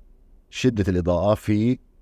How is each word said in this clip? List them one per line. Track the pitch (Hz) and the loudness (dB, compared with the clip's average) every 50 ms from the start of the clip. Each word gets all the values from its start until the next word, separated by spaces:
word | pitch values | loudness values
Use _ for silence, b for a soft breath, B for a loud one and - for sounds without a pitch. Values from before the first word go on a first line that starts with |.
| - - - - - - - - _ _ | -20 -20 -20 -20 -20 -20 -20 -20 _ _
شدة | - - - 127 120 104 98 - | -8 -2 0 0 0 0 0 0
الإضاءة | 92 87 85 90 87 85 87 104 110 | 0 -2 0 0 0 0 2 0 0
في | - - - 107 104 107 120 127 - - _ _ _ | 0 0 -2 -2 0 0 0 -2 -2 -6 _ _ _